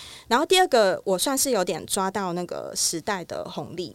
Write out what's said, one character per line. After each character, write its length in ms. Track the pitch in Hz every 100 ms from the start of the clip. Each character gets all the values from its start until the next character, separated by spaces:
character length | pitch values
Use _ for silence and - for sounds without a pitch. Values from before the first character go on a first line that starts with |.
| - - -
然 100 | 233
后 60 | 330
第 120 | 370
二 100 | 370
个， 320 | 233 196 175
我 140 | - 185
算 200 | - 269
是 140 | -
有 140 | 226 180
点 200 | 160 -
抓 240 | - 190
到 220 | 208 185
那 100 | 175 175
个 260 | - - -
时 240 | - 339
代 240 | - 196 170
的 180 | -
红 320 | - - - 170
利 180 | 175